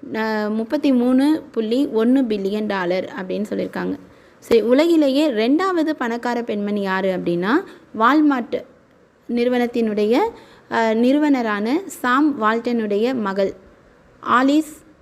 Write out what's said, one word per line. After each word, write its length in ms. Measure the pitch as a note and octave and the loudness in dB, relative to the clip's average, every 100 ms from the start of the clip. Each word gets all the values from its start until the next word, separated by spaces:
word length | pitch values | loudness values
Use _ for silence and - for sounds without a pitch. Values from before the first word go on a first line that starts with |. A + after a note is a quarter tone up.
| - | -8
அ, 360 | A3 A3 G#3+ G#3+ | -6 -2 -2 -2
முப்பத்தி 420 | G#3+ A3 D4+ D4 | -4 -4 -2 2
மூணு 500 | B3+ A#3+ B3+ C#4 D#4 - | 2 4 4 4 0 -2
புள்ளி 360 | - A3 A#3+ C#4 | -6 -2 0 0
ஒண்ணு 380 | A3 A3+ C4+ B3 | 0 2 2 2
பில்லியன் 380 | G#3+ G3 G#3 G#3+ | -2 -2 -4 -4
டாலர் 460 | G3 F3+ F#3 - F3 | -4 -2 -2 -4 -10
அப்படின்னு 240 | F#3 F#3 G#3+ | -8 -6 -6
சொல்லியிருக்காங்க. 480 | F#3+ F#3 F#3 F#3 - - - - _ | -6 -6 -6 -6 -8 -12 -20 -20 _
சரி, 220 | - A#3 | 0 2
உலகிலேயே 720 | G#3+ B3+ E4+ E4 D4 C4+ D#4 | 4 4 4 4 4 2 2
ரெண்டாவது 600 | A3 A3+ D4 F#4+ F4+ D#4 | 2 2 2 2 0 -2
பணக்கார 520 | D#4 B3 A#3 A#3+ A#3+ | -2 -4 -4 -4 -4
பெண்மணி 380 | A#3 G#3+ G3+ G#3 | -4 -4 -4 -4
யாரு 280 | G3 F#3+ F#3+ | -2 -2 -2
அப்படின்னா, 420 | F3+ F3+ F3 F#3 C#4+ G4+ - _ G#3 | -2 -2 -2 0 0 -2 -18 _ 0
வால்மார்ட் 640 | A3+ D4 D4+ C4 A3+ B3 - - _ _ _ _ _ | 2 4 4 2 -2 -8 -8 -20 _ _ _ _ _
நிறுவனத்தினுடைய, 920 | A#3+ A#3+ B3 A#3+ A#3+ A3+ G#3 G#3 B3 A4 A#4 - - _ | -2 0 0 -2 0 -2 0 2 2 0 -4 -20 -20 _
அ, 220 | A#3 A3+ | -2 0
நிறுவனரான 840 | A3 A#3+ C#4+ D4+ C4+ A3+ G#3 G#3+ D4 F#4+ | 2 2 2 2 2 0 -2 -2 -4 -4
சாம் 560 | - B3+ B3 D4+ A3 | -6 0 2 2 2
வால்டனுடைய 720 | G#3+ A3+ A#3 A#3+ G#3+ G3+ A#3 | 0 0 -2 -2 -2 0 0
மகள் 400 | C4 G3+ F#3+ G3 - - _ _ _ _ _ - | -2 -4 -2 -2 -4 -20 _ _ _ _ _ 0
ஆலிஸ் 520 | A#3 C4+ D4 D4+ - - _ | 2 4 2 0 -10 -20 _